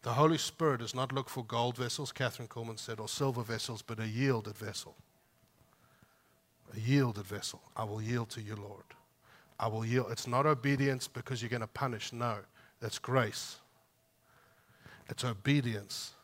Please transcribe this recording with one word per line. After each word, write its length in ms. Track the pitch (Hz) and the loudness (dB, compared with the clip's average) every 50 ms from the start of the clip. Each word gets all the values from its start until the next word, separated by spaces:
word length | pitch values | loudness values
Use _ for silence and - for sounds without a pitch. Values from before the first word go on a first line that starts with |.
| - | -2
The 100 | 120 117 | 0 4
Holy 260 | 120 147 156 165 151 | 6 6 6 6 4
Spirit 400 | - - - - 165 156 139 120 | 0 -2 -2 0 2 2 2 2
does 160 | 117 110 - | -2 -4 -2
not 160 | 127 131 131 | -2 -2 0
look 200 | 127 131 123 - | 0 -2 -4 -2
for 120 | - 135 120 | -6 -8 -6
gold 340 | 110 - 117 120 123 123 | -2 0 2 2 2 2
vessels, 360 | 120 127 120 - - 147 123 - | 0 -2 -4 -2 -4 -4 -6 -2
Catherine 340 | - 135 120 - - 123 | 0 0 0 0 -2 -12
Kuhlman 320 | 110 - 117 117 113 113 107 | -10 -8 -8 -8 -8 -8 -8
said, 220 | - - 117 107 | -8 -8 -6 -6
or 80 | 110 104 | -6 -6
silver 340 | - - 147 135 127 120 120 | -2 0 2 2 2 0 -2
vessels, 400 | 110 117 107 - - 117 107 - | -2 -2 -2 -2 -4 -6 -8 -6
but 160 | - 117 110 | -8 -4 -4
a 80 | 110 | -2
yielded 500 | 110 107 117 135 139 131 113 104 110 110 | -2 0 2 4 4 4 2 0 -4 -8
vessel. 380 | - 110 107 104 - - - - - - _ _ _ _ _ _ _ _ _ _ _ - _ _ _ _ _ _ _ - _ _ _ _ _ _ _ _ _ _ _ _ - - | -8 -8 -8 -6 -8 -10 -10 -16 -20 -20 _ _ _ _ _ _ _ _ _ _ _ -20 _ _ _ _ _ _ _ -20 _ _ _ _ _ _ _ _ _ _ _ _ -12 -8
A 40 | 107 | -2
yielded 460 | 110 117 135 143 135 123 110 104 101 | 2 6 6 6 6 4 2 -2 -6
vessel. 380 | 95 104 98 - - - - - - - | -6 -6 -6 -6 -6 -8 -8 -16 -12 -6
"I 100 | - 110 | -4 -4
will 180 | 104 104 110 107 | -2 -2 -4 -2
yield 260 | 110 120 120 117 110 | -2 0 -2 -2 -4
to 120 | - - 107 | -6 -10 -8
you, 140 | 101 110 | -8 -8
Lord. 380 | 104 101 101 104 95 92 _ - - - _ _ _ _ - - - - _ - _ | -8 -8 -10 -12 -14 -16 _ -20 -20 -20 _ _ _ _ -20 -20 -20 -20 _ -8 _
I 100 | - 117 | -2 0
will 180 | 107 110 113 | 0 0 0
yield." 260 | 113 120 127 123 - 117 | 2 2 2 2 2 -2
It's 140 | - - | -6 -4
not 180 | - 120 127 139 | 0 2 4 6
obedience 640 | 156 151 131 117 139 143 131 139 139 135 127 123 - | 6 4 4 4 2 4 4 4 4 2 2 -2 -6
because 320 | - 120 110 - 127 113 | -8 -8 -6 -6 -4 -4
you're 80 | 113 117 | -2 -2
gonna 180 | 120 120 110 | -2 -2 -4
punish. 460 | 110 _ - 139 131 120 107 - - - | -4 _ -2 -2 0 0 -2 -6 -8 -4
No, 320 | 117 120 120 110 104 92 - _ - - - _ _ | -2 0 0 -2 -2 -6 -14 _ -20 -20 -20 _ _
that's 200 | - - - - | -8 -6 -6 -6
grace. 600 | _ - 127 135 120 107 - - - - - - - _ _ _ _ _ _ _ _ _ _ _ _ _ _ _ _ _ _ _ _ _ - _ - - - - - - | _ 4 4 4 4 4 0 -4 -8 -8 -10 -14 -18 _ _ _ _ _ _ _ _ _ _ _ _ _ _ _ _ _ _ _ _ _ -20 _ -20 -20 -20 -20 -10 -10
It's 160 | - - - | -6 -2 -2
obedience. 880 | 127 113 98 - - 143 147 127 120 113 104 101 - - - - - - - | -2 -2 0 4 4 4 6 4 2 -2 -2 -4 -6 -8 -8 -8 -8 -12 -18